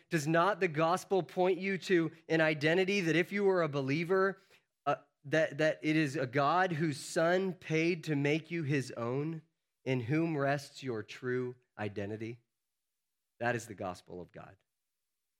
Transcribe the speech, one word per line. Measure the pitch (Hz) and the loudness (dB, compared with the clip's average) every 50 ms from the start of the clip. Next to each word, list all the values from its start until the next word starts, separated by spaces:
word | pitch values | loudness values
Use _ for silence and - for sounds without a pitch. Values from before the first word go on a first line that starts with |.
| _ - | _ -4
does | 175 160 139 | -4 -2 0
not | 156 160 170 170 190 214 170 | 2 4 4 4 4 2 0
the | 190 175 | -2 -2
gospel | 151 151 160 165 180 180 - - 202 185 | 0 0 0 0 0 -2 -2 0 0 0
point | 160 - - 180 180 185 190 156 | 0 -2 0 0 2 2 2 0
you | 185 196 196 | 0 -4 -4
to | 170 - - 190 170 165 156 - - - - | -4 0 2 2 2 2 0 -4 -8 -4 0
an | 160 160 | 2 2
identity | 160 156 156 147 147 156 165 185 190 185 202 202 | 4 2 2 2 2 2 4 4 4 2 2 0
that | 175 160 151 | 2 2 2
if | 165 175 - | 2 2 0
you | 196 208 202 | 0 0 2
were | 196 185 180 | 2 2 2
a | 165 151 | 0 0
believer, | 139 143 135 131 139 165 170 160 190 190 190 196 185 - _ _ _ _ _ _ _ _ - | -2 -2 0 0 0 0 0 2 2 2 2 2 0 -4 _ _ _ _ _ _ _ _ -2
uh, | 143 143 - - _ _ _ - | -2 -2 -2 -4 _ _ _ -6
that, | 139 147 156 160 - 147 143 | -2 0 2 2 0 0 0
that | 156 156 - - | 0 0 0 0
it | - 156 156 | 0 2 2
is | 160 156 139 131 | 2 2 0 0
a | 156 143 | -4 -4
God | 123 117 143 139 143 165 180 185 190 | -2 0 2 2 4 4 2 2 2
whose | 170 143 170 160 135 | 0 0 0 -2 -2
Son | - - - - 175 165 170 180 185 190 190 | -4 -6 -4 0 2 2 4 4 2 2 -2
paid | 175 - - - 160 160 165 170 185 160 147 | -4 -6 -6 -2 0 2 2 2 0 -2 -2
to | 156 151 | -2 0
make | 139 139 143 151 160 156 - | 2 2 2 2 0 -2 -4
you | 170 170 | -6 -4
his | 156 131 151 139 123 127 - | -2 0 0 0 -2 -2 -6
own, | - 117 117 127 139 147 160 165 160 - _ _ _ _ _ _ _ - | -6 -4 -2 -2 -2 -2 -4 -6 -8 -12 _ _ _ _ _ _ _ -2
in | 131 131 127 | -2 -2 0
whom | 117 - 156 156 165 165 156 | 0 0 0 0 0 0 0
rests | 143 139 139 143 143 139 - - - | 0 0 0 0 -2 -4 -10 -16 -10
your | 139 131 117 107 | -8 -6 -6 -6
true | 104 - - - 131 127 123 127 127 123 123 _ _ _ - - | -8 -10 -12 -8 -4 -2 -2 -2 -2 -4 -8 _ _ _ -10 -8
identity? | 107 104 98 104 101 101 107 107 113 113 117 - _ _ _ _ _ _ _ _ _ _ _ _ _ _ _ _ _ _ _ - | -8 -6 -6 -6 -6 -6 -6 -8 -8 -10 -12 -14 _ _ _ _ _ _ _ _ _ _ _ _ _ _ _ _ _ _ _ -4
That | 117 120 120 | -2 0 0
is | 117 104 | -2 -4
the | 110 104 | -8 -10
gospel | 90 104 92 87 - - - 90 90 | -8 -6 -8 -8 -10 -12 -14 -14 -14
of | 85 82 | -14 -14
God. | - 80 78 87 98 _ _ _ _ _ _ _ _ _ _ _ _ _ _ _ _ | -16 -20 -20 -20 -20 _ _ _ _ _ _ _ _ _ _ _ _ _ _ _ _